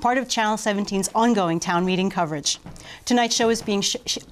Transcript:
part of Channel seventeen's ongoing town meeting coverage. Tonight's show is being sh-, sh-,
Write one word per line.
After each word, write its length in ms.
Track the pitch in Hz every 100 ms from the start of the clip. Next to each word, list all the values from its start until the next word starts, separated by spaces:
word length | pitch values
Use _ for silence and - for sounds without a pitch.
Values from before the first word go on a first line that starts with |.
part 160 | 240 254
of 140 | 247
Channel 260 | - 214 214
seventeen's 540 | 214 202 202 196 190
ongoing 460 | - 233 208 175 165
town 240 | - 175
meeting 240 | 185 185 190
coverage. 500 | 185 165 151 - - - - - -
Tonight's 320 | - 240 233 -
show 140 | 226
is 100 | 220
being 220 | 220 202
sh-, 140 | 196 - -
sh-, 100 | - -